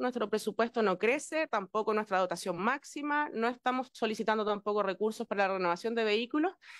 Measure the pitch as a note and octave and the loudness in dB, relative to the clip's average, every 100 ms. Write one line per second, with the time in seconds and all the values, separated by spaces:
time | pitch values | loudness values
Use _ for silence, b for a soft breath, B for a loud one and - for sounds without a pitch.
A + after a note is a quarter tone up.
0 | B3+ B3 G#3 G#3+ - G3 A3+ A#3+ G#3+ F3+ | -2 -2 -2 -2 -2 0 0 2 2 2
1 | G#3+ D4 - D#4 D#4 A3 F#3 G#3+ G#3+ G#3+ | 2 0 0 -2 -2 -2 -2 -2 0 0
2 | G#3+ F#3 F#3 F3+ F#3+ E3+ G#3+ C#4 - D4+ | 2 2 2 0 -4 -2 0 -2 -4 -8
3 | D4 D4 D4 - A3+ B3+ B3+ B3+ B3+ - | -2 0 0 -2 -2 -2 -2 -2 -4 -2
4 | A3 A3 A3+ A3 G#3 G3+ G#3 G#3 G3 F3+ | -2 0 0 2 2 0 0 0 0 0
5 | A3 A3 A#3 G3+ F#3+ F#3+ F3+ F3 A#3 A#3 | -2 -2 -2 2 2 2 2 0 0 0
6 | A3 G#3 A#3+ D4+ E4+ F4+ B B | 2 2 2 0 0 -2 B B